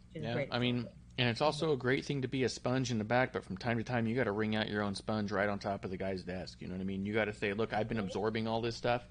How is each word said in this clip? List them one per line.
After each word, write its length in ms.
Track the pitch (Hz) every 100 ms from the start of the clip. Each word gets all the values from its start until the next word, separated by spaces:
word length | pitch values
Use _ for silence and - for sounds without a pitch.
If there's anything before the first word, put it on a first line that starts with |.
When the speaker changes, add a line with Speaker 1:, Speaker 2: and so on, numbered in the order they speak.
| -
Speaker 1:
She's 100 | 165
a 20 | 113
Speaker 2:
Yeah, 80 |
Speaker 1:
great 160 | 143 139
Speaker 2:
I 60 | 120
mean, 180 | 123 123
Speaker 1:
example. 200 | 117 - - -
Speaker 2:
and 100 | 123
it's 120 | 110
also 300 | 151 151 165
a 40 | 131
great 280 | 123 135 -
thing 180 | 143
to 40 | 127
be 160 | 135
a 60 | 117
sponge 400 | - 123 127 123
in 80 | 113
the 60 |
back, 300 | 104 123 127
but 100 | 92
from 140 | - 92
time 200 | 117 113
to 60 |
time, 240 | 107 123 113
you 80 | 123
gotta 160 | 110
wring 240 | 104 107 107
out 140 | 107
your 120 | 104
own 140 | 104 98
sponge 360 | - 107 98
right 180 | 98 104
on 100 | 101
top 260 | 104 98 95
of 60 |
the 60 | 92
guy's 260 | 95 92
desk. 380 | 87 92 87 -
You 60 | -
know 60 |
what 80 | 92
I 40 | 95
mean? 200 | 95 101
You 80 |
gotta 200 | 110 104
say, 200 | 107 107
"Look, 200 | 104 110
I've 140 | 107 110
been 100 | 113
Speaker 1:
Mm-hmm. 100 | 95
Speaker 2:
absorbing 400 | 98 110 110 113
all 140 | 113
this 140 | 117 -
stuff, 320 | 123 123 -